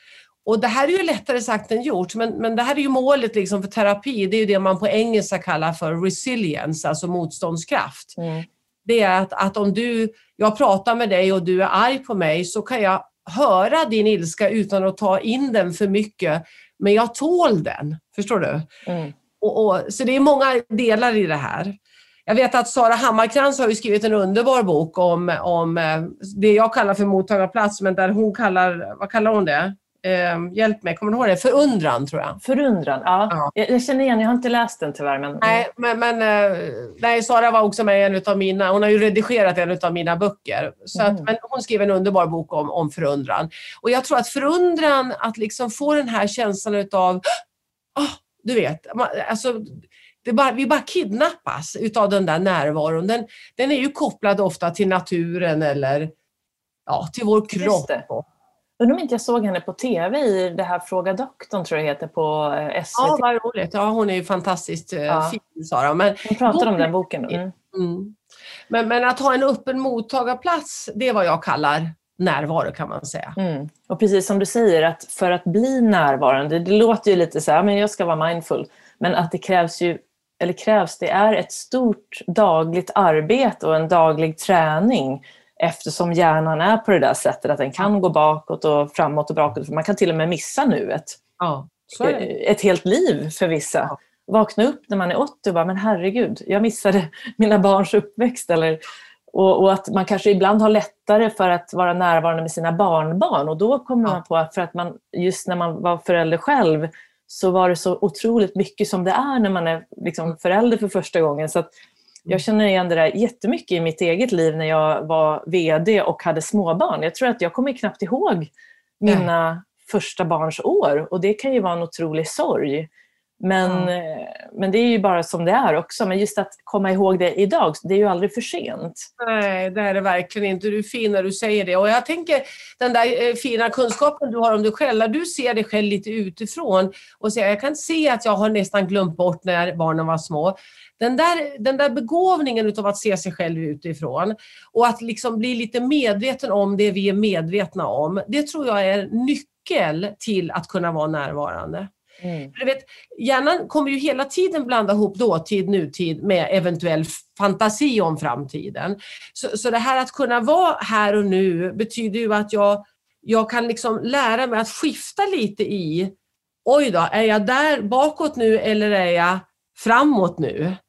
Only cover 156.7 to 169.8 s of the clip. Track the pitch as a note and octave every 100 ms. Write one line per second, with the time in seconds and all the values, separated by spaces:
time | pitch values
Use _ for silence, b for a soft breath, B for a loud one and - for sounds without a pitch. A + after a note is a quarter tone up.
156.7 | E3 E3+ D#3 D#3+ - - - G3+ G3 A3
157.7 | G#3+ D4 A3 E3 D3+ D3+ A#2+ C3+ D3+ -
158.7 | - F3 G3+ B B B - C4 G#3+ B3
159.7 | A#3 B3 C4 B3+ - B3+ A#3+ A#3 E4 F4
160.7 | - - G#3+ G#3 G#3 G3+ F#3 F#3+ E3+ F3+
161.7 | - A3 - A3 G#3 A3+ G#3 G#3 G#3+ G3+
162.7 | G3+ G3+ _ _ _ - A3 A3 A#3+ A#3
163.7 | A3+ A#3+ A3 A#3 C#4 B3 A#3 C4 A3 A3
164.7 | - D#4 G#3+ - - G4+ F#4 G#3+ G#3 G#3
165.7 | G3+ D#3+ E3 F#3+ - _ _ _ _ -
166.7 | C#4+ C#4 F3 E3 G#3 A3 G#3 G3+ B3+ D4+
167.7 | C#4 G#3 B3 D4+ D4+ D#4 B3 A3+ A3 G#3+
168.7 | G#3+ G#3 G3+ F3+ F3 F3 F#3 - _ _
169.7 | -